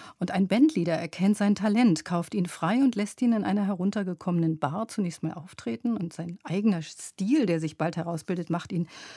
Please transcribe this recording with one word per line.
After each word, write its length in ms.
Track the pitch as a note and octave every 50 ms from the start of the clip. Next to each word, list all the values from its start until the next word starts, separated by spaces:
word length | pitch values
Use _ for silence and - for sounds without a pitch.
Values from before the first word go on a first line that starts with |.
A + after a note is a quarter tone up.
| - - - -
Und 120 | F#3 F3+
ein 180 | - F#3 G3 F#3
Bandleader 460 | F#3+ A#3 C#4+ D#4 - F#3 E3+ F3+ E3
erkennt 420 | - E3+ E3+ - - F#3 G3 G#3
sein 180 | - G3+ G3+ G#3
Talent, 520 | - G3+ A3 G3+ A#3 B3 A3+ D#3+ - -
kauft 280 | - F3+ E3+ E3+ - -
ihn 120 | G#3 F3+
frei 300 | F3 - - - E3 G#3+ B3+
und 180 | C#4 C4 A3+
lässt 240 | G3 G#3 G3+ - -
ihn 140 | B3+ A#3+ A#3
in 100 | G#3+ G3
einer 220 | - G3 G#3 G3+
heruntergekommenen 920 | F#3+ G3+ F3 F3 G3 - G#3+ G3 F#3 F3 D#3+ - F#3 F3 E3+ E3 D#3+ D#3+ D3+
Bar 300 | - C3 D3+ G3+ A3+ -
zunächst 340 | - - G3 F3 D#3 - -
mal 120 | D#3+ -
auftreten. 600 | E3 D3+ - - - - A#3 A3+ A3+ - A#3+ A3+
Und 200 | G#3 F3 E3+ -
sein 240 | - E3+ F3 E3+ - -
eigener 380 | D4+ E3 G3 G#3 A3+ F#3+ E3
Stil, 640 | D#3 - - - - - - - F#3+ G#3 C#4 D#4 B3
der 160 | F3+ E3+ D#3+
sich 160 | D#3+ D#3+ -
bald 220 | - D#3+ E3+ E3+ E3+
herausbildet, 500 | E3 E3+ E3+ D#3+ - - F#3 F3 E3+ -
macht 240 | E3+ F3 - - F#3+
ihn 160 | E3+ E3+ - - - - - -